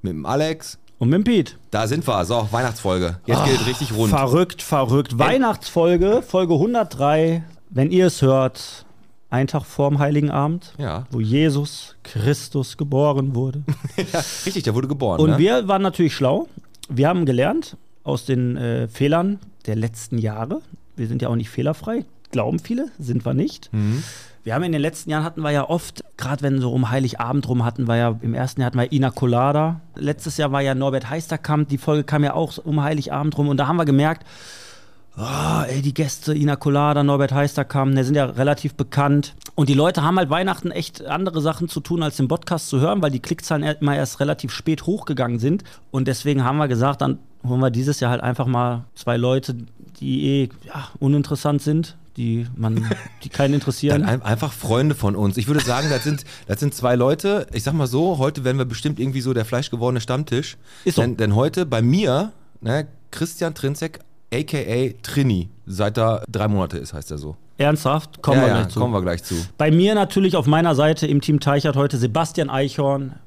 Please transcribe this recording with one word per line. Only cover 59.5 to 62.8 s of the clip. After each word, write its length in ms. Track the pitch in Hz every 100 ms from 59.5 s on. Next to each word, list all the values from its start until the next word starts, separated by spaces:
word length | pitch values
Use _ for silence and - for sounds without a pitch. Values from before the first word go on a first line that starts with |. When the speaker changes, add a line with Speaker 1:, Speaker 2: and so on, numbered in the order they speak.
| 123 - 120 120 127
Speaker 1:
Stammtisch. 560 | 113 127 151 120 156 - - -
Speaker 2:
Ist 120 | 185 -
so. 60 |
Speaker 1:
Denn, 140 | 120 113
denn 200 | 107 101
heute 280 | 143 185 165
bei 140 | 120
mir, 500 | 117 170 190 131 214 - - -
ne, 280 | 113 139